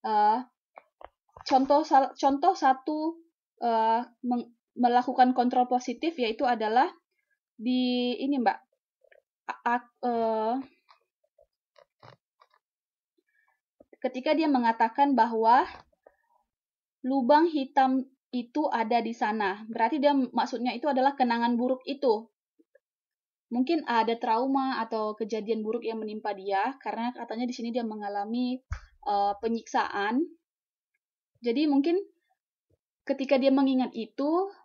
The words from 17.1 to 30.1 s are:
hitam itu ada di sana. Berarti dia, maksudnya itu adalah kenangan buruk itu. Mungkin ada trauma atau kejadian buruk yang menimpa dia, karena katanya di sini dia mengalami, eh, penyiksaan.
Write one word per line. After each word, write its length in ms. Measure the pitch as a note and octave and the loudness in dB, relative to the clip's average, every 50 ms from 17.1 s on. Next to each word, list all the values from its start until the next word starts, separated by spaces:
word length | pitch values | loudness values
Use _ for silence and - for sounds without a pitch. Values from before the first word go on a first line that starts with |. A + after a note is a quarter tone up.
| C4+ C#4 A#3+ A#3+ D4 D4+ E4 E4+ | -2 0 4 6 6 6 6 4
hitam 560 | D#4 D4+ C4 C4+ _ C#4 C4 C4 C4 C4 B3+ - _ _ _ _ - | 0 -2 -6 -2 _ 2 2 4 2 0 -2 -6 _ _ _ _ -8
itu 340 | B3 A#3 A#3+ _ D4 D4+ - | -8 -8 -4 _ -2 -2 -2
ada 320 | - A#3 A3+ A3 A#3+ A#3 | -2 -2 -2 0 0 0
di 160 | A3+ A3+ A#3 | 0 -2 -4
sana. 480 | - B3 G#3+ A3 A3 G#3 F#3+ F#3+ G#3 A3 A3 | -4 -4 -2 -2 -2 -2 -2 -4 -6 -10 -12
Berarti 340 | A3+ A#3 A3+ A#3+ D#4 D4+ | -2 -2 0 0 0 2
dia, 100 | C4 C#4+ | 2 4
maksudnya 640 | C#4+ C#4 B3+ B3 - A#3+ G#3 C4 - A3 A#3+ B3 G#3+ | 4 4 0 0 -2 -2 -2 -2 -4 -4 -4 -4 -4
itu 100 | A#3+ - D4 | -2 -2 0
adalah 260 | C4+ C4 B3+ C#4 C#4 | 0 2 2 0 2
kenangan 400 | - B3+ A#3+ A#3 A#3 A#3 A#3+ A#3+ | 2 0 0 2 0 0 0 0
buruk 240 | A3+ B3 B3 C4 B3+ - - | 0 0 0 -2 -4 -4 -10
itu. 400 | C#4 C4+ - B3+ G#3 A3 A#3 _ _ _ _ _ _ _ _ _ _ _ _ _ _ _ _ _ _ _ _ _ _ _ _ _ | -6 -2 2 2 2 0 -2 _ _ _ _ _ _ _ _ _ _ _ _ _ _ _ _ _ _ _ _ _ _ _ _ _
Mungkin 400 | A#3 A#3+ C4 C4 E4+ D#4 D4 - | -2 -2 0 0 0 -2 -2 0
ada 240 | A#3+ A3+ A3 A3 A3+ A#3 | 0 0 2 0 -2 -2
trauma 560 | - A#3 A3 A#3 B3+ C4+ C4+ C4+ C4 C4 B3+ - A3+ | 0 0 0 0 0 0 0 0 0 -2 -2 -4 -4
atau 320 | A3+ A#3 A3 G#3+ G#3+ G#3+ | -4 -4 -4 -4 -4 -4
kejadian 480 | - A3+ G3+ A3+ A3 G3+ G#3 A3+ A3 G#3+ | -6 -6 -6 -6 -6 -4 -4 -4 -4 -2
buruk 160 | G#3+ A3 A#3+ | -4 -4 -4
yang 240 | - A3 A3+ A3 A3 | -4 -6 -6 -6 -8
menimpa 320 | G#3+ G#3+ G#3+ - G#3+ G3+ | -8 -10 -8 -8 -8 -8
dia, 400 | F#3+ F#3+ G3+ G3 F#3+ G#3 B3+ C#4 - - | -6 -4 -2 -2 0 -2 -2 -6 -6 -10
karena 320 | A3 G#3 G#3 A#3 A#3+ B3+ | -8 -6 -4 -6 -6 -6
katanya 320 | - A#3+ - A3+ A3+ B3+ B3 | -8 -12 -10 -6 -6 -6 -6
di 60 | B3 | -6
sini 160 | - A#3 A#3 | -8 -8 -4
dia 80 | A3+ B3 | -4 -4
mengalami, 800 | A#3 A3 G#3+ G#3+ G#3 G3+ G3+ G3+ G3+ G#3+ A3+ A#3+ B3+ B3 B3+ B3+ _ _ - - - _ _ _ - G3+ | -4 -4 -6 -8 -8 -6 -4 -4 -4 -4 -2 -2 -2 -2 -4 -6 _ _ -12 -12 -12 _ _ _ -4 -2
eh, 240 | G#3 G3+ G3+ G3+ G3+ G3+ | 0 0 0 0 -2 -2
penyiksaan. 800 | - A3+ A#3 A3+ - - - A#3+ G#3 - - G3+ G3+ G#3 | -2 -4 -4 -4 -6 -4 -2 -2 -2 -2 -4 -4 -4 -2